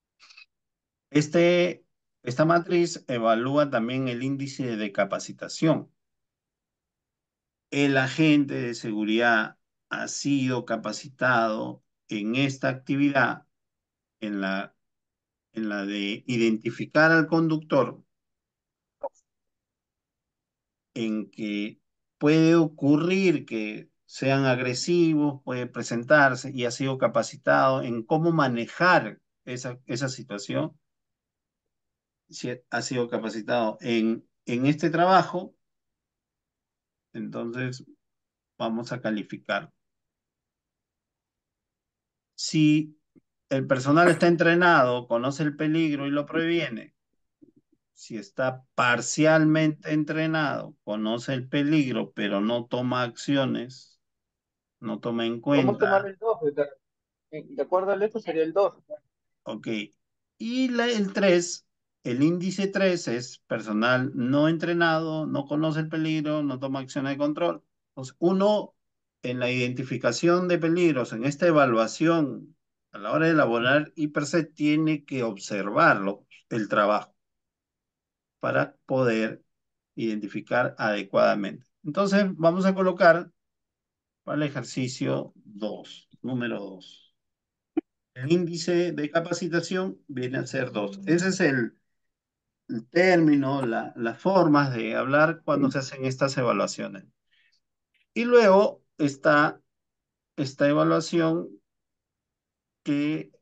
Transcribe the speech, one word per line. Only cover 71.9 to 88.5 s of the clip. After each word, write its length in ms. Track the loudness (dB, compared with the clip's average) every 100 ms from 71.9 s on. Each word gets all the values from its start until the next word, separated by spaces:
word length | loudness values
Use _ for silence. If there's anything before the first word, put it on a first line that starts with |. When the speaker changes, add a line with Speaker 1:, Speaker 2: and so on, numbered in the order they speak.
| 0 2 2 0 -6 -14 _ _ _ _
Speaker 1:
a 80 | -10
la 120 | -4
hora 140 | 0 2
de 60 |
elaborar 600 | 4 2 2 2 2 0 -4
I 140 | -4
P 100 | -4
R 80 | -2
C, 160 | -2
tiene 600 | -2 -2 0 2 2 -2
que 200 | -4 -4
observarlo, 1040 | -4 -6 -6 -6 -2 4 4 4 0 -6 _ -20 _
el 200 | -6 -2
trabajo, 460 | 0 2 0 -4 _ _ _ _ _ _ _ _ _ _ _ _ _
para 360 | -2 -2 -2 -6 -4
poder 580 | 0 2 0 -2 -6 _ _ _ _ _ -6
identificar 800 | -6 -4 -8 -10 -2 -2 -2 -2
adecuadamente. 880 | -4 -4 -2 2 2 2 -4 -10 _ _
Entonces, 420 | -6 -2 2 2 2 2
vamos 300 | 2 4 2
a 100 | 2
colocar 560 | 0 6 6 6 0 _ _ _ _ _ _ _ _ _
para 140 | -8 -4
el 60 |
ejercicio 880 | -4 -6 -8 -6 -6 -4 -4 -4 -6 -16
dos, 720 | -20 -8 -8 -8 -14 -20 _ _
número 380 | -8 -4 -4 -6
dos. 560 | -10 -14 -20 -20 _ _ _ _ _ _ _ -10 -10 _ _
El 180 | -12 0
índice 600 | 2 2